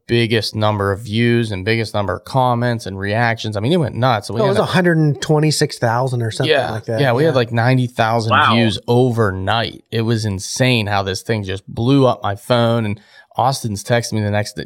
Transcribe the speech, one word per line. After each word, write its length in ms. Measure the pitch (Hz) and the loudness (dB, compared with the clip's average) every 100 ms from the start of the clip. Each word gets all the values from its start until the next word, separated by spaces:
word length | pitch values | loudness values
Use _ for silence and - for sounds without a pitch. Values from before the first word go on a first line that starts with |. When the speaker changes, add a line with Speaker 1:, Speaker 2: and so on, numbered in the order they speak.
| - | -2
Speaker 1:
biggest 480 | 117 113 113 107 110 | 0 2 0 -2 0
number 360 | 107 104 98 | 0 2 0
of 80 | 98 | -2
views 500 | 113 110 117 117 110 | -4 0 2 2 0
and 140 | 95 92 | -4 -2
biggest 280 | 113 107 | -2 -2
number 220 | 104 98 90 | -4 -4 -4
of 80 | |
comments 640 | - 131 127 120 120 117 95 | -4 0 0 0 -2 -4 -6
and 120 | 95 | -8
reactions. 600 | 101 107 120 113 107 101 | -4 0 0 -2 -4 -4
I 20 | |
mean, 140 | 113 | 0
it 40 | 180 | 0
went 180 | 139 - | 0 0
nuts. 340 | 127 110 - | 0 0 -2
We 100 | 104 | -2
Speaker 2:
Oh, 40 | |
it 40 | 214 | 0
Speaker 1:
had 20 | |
Speaker 2:
was 60 | 107 | 2
Speaker 1:
a 20 | |
Speaker 2:
a 40 | 117 | 0
hundred 320 | 147 180 160 | 2 2 4
and 240 | 151 135 | 2 0
twenty-six 580 | - 151 156 - 147 - | 0 2 2 0 -2 -2
thousand 420 | 120 120 131 120 | -2 0 -2 -2
or 100 | 113 | -4
something 220 | - 139 143 | -2 0 0
Speaker 1:
Yeah. 160 | 90 | 0
Speaker 2:
like 140 | 107 113 | -4 -4
that. 160 | 113 | 0
Speaker 1:
Yeah, 100 | 135 | 2
we 100 | 117 | 2
Speaker 2:
Yeah. 60 | 160 | 2
Speaker 1:
had, 60 | 127 | 2
like, 160 | 117 | 0
ninety 360 | 117 120 131 123 | 0 2 2 0
thousand 440 | - 113 117 110 | 0 0 0 2
Speaker 3:
Wow. 220 | 131 143 | 2 4
Speaker 1:
views 260 | 117 117 98 - | 4 2 0 0
overnight. 960 | 120 127 113 107 92 95 113 101 - _ | 2 2 2 0 0 -2 -2 -2 -8 _
It 100 | 117 | -2
was 200 | 113 113 110 | 0 0 -2
insane 600 | 95 - - 127 120 101 | -4 -6 -2 2 2 0
how 160 | 101 | 0
this 200 | 98 92 | -2 -4
thing 200 | - 110 | -4 -4
just 240 | 95 95 - | -4 -8 -8
blew 380 | - 120 139 127 | -4 0 4 4
up 160 | - | 2
my 120 | 104 101 | -4 -6
phone. 480 | - 123 117 117 107 | 0 2 2 2 -2
And 160 | 104 - - - - | -4 -10 -20 -10 -2
Austin's 480 | 120 139 117 98 | -2 -2 -4 -8
texting 300 | - 120 113 | -2 -2 0
me 80 | 110 | -2
the 100 | 104 | 0
next 220 | 104 104 | 0 -2
day, 100 | - | -6